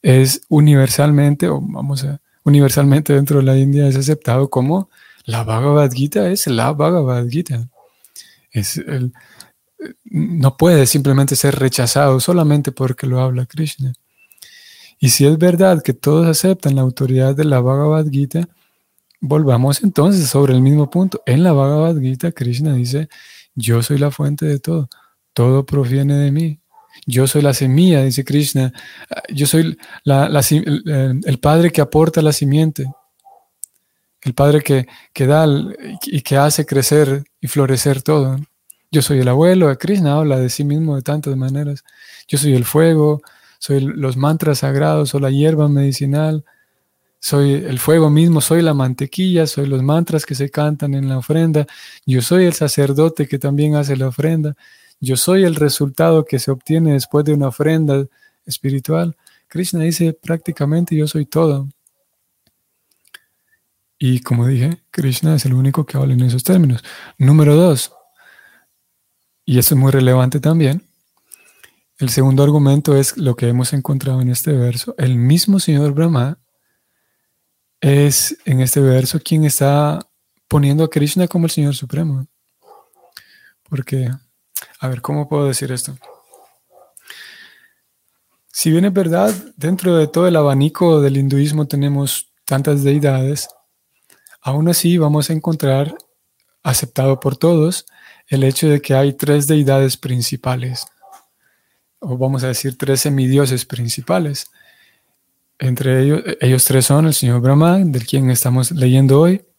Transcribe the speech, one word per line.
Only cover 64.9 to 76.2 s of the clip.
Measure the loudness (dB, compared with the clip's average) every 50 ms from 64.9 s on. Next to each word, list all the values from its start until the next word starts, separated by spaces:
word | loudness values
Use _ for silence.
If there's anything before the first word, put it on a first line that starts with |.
Krishna | -8 -4 -4 -2 -2 -2 0 0 0
es | 0 0
el | 0 0
único | 2 0 0 0 -2 -4
que | -4 -4
habla | -2 -2 0 2
en | 2 2
esos | 0 0 -2 0
términos. | 2 2 4 4 2 0 -2 -6 -14 -20 -20 -20 -20 _
Número | _ 4 4 6 6 6 6 6
dos, | 6 4 4 2 0 -2 -10 _ _ _ _ _ _ _ _ _ _ _ _ _ _ _ _ _ _ _ _ _ _ _ _ _ _ _ _ _ _ _
y | 0 0 0
esto | 2 2 2
es | 2
muy | 2 4 2
relevante | 4 2 2 2 2 2 0 -2 -2
también, | 0 0 2 2 2 0 0 -2 _ _ _ _ _ _ _ _ _ _ -20 _ _ _ _ _ _ _ _ _ _ _ _ _
el | -4 -2
segundo | 0 2 2 4 4 4 4
argumento | 4 4 4 4 4 2 2 2 2 2
es | 2 2 0 -4
lo | -4 -2 -2 -2
que | 0 -2
hemos | 0 0 0 -2 -2
encontrado | -4 -6 -4 -4 -4 -4 -2 -4 -2 -2
en | 0 -2
este | -2 -2 -2 -2
verso. | 0 0 0 -2 -2 -4 -8 -12 -6
El | -4 -2 0 0
mismo | 2 2 2 2 2 2 2 0 0
señor | 2 0 0 2 0 0 0
Brahma | 0 0 0 0 0